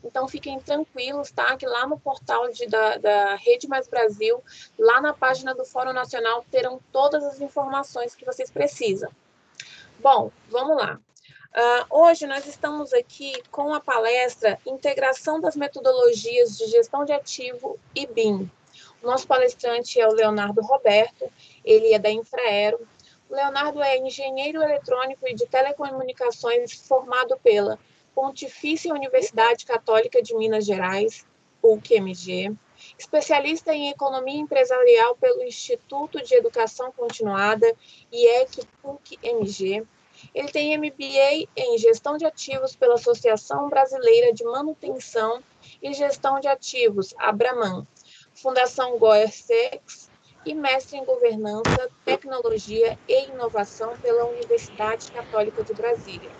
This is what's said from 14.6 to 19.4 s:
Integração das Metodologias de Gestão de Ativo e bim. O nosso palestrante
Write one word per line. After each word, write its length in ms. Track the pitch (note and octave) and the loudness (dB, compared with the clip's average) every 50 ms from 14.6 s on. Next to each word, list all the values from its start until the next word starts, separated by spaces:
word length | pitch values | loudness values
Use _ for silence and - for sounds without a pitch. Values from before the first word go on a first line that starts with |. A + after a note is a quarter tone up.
| _ | _
Integração 760 | - C4+ C4 - C#4+ C#4 C4+ C4+ D4+ - - - D#4+ D4+ D#4+ | -10 -10 -4 -4 -4 -2 0 0 -2 -2 -2 -4 -4 -4 -2
das 160 | D#4 D#4 D4+ | -2 -4 -4
Metodologias 1000 | D4 C#4+ C#4 - D4 B3 C4 B3+ B3+ F4 - A#4 G#4 G#4+ A4+ A#4+ B4 A#4+ A4+ G#4 | -4 -8 -8 -8 -2 0 2 2 6 4 4 4 2 -6 -2 2 2 2 2 0
de 80 | A#4 A4+ | -8 -6
Gestão 400 | A4 - A#3 A4+ - - C#4 D4 | 2 4 4 4 4 -2 -4 -2
de 60 | C#4+ | -2
Ativo 680 | D4 C#4+ C#4+ - - - B3+ B3+ B3 A#3+ B3+ A4 A4+ - _ _ - | -2 -4 -4 -8 -12 -10 -10 -12 -12 -10 -10 -12 -12 -12 _ _ -10
e 140 | - C#4+ | -10 -10
bim. 420 | B3+ A3+ A#3 A3 G#3+ G3+ F#3+ F#3+ F3+ _ _ _ _ _ - - - _ _ - | -6 -2 0 0 0 0 -2 -4 -10 _ _ _ _ _ -20 -20 -20 _ _ -4
O 20 | |
nosso 220 | A#3+ B3 C4+ - | -2 -2 -2 0
palestrante 720 | - C4+ B3+ | 2 2 4